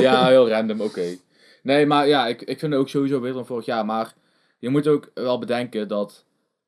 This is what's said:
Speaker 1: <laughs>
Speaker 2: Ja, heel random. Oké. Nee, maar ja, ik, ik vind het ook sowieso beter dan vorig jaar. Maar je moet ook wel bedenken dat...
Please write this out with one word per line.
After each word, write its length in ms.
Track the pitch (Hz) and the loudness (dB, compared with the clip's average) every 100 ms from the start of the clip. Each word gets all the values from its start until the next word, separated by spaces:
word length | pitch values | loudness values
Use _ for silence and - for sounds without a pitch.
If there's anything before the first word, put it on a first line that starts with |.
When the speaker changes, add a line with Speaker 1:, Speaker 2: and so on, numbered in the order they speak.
Speaker 1:
<laughs> 60 | 131 | 4
Speaker 2:
Ja, 200 | 127 127 | 4 6
heel 220 | 131 117 | 6 6
random. 320 | 110 110 107 | 2 -2 -4
Oké. 340 | 110 - 87 92 _ _ _ _ | -6 -4 -6 -8 _ _ _ _
Nee, 220 | 127 143 147 | 0 2 4
maar 220 | 143 143 | 2 2
ja, 200 | 147 117 | 2 0
ik, 140 | 120 | -4
ik 180 | - 131 | -8 -8
vind 120 | 156 | -2
het 100 | 139 | -2
ook 80 | 135 | -2
sowieso 300 | 143 139 139 | -2 -2 -2
beter 160 | 123 127 | -4 -8
dan 100 | 120 | -8
vorig 200 | 123 110 | -8 -4
jaar. 200 | 113 107 | -4 -2
Maar 280 | 110 113 _ _ _ _ _ | -4 -6 _ _ _ _ _
je 100 | 117 | -4
moet 180 | 143 147 | 0 2
ook 240 | 147 - | 0 -2
wel 260 | - 123 123 | -8 -4 -4
bedenken 480 | 113 120 123 110 104 | -2 -4 -4 -6 -4
dat... 380 | 104 101 - _ _ _ _ | -4 -6 -10 _ _ _ _